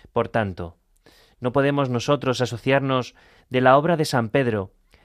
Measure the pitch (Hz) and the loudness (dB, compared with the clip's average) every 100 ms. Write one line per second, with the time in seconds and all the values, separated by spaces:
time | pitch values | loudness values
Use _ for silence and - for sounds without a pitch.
0 | - 117 117 117 101 87 85 - _ _ | -6 -4 -2 -2 -2 -6 -12 -14 _ _
1 | _ _ _ _ 123 131 139 143 131 120 | _ _ _ _ -2 0 0 0 -2 -2
2 | - 143 131 120 123 113 135 135 135 131 | -2 0 0 -2 -4 -4 0 0 0 -2
3 | 120 - _ _ _ 127 127 135 160 160 | -4 -14 _ _ _ 2 6 6 4 0
4 | 151 131 110 139 120 107 95 _ _ _ | 0 -2 0 0 0 -2 -6 _ _ _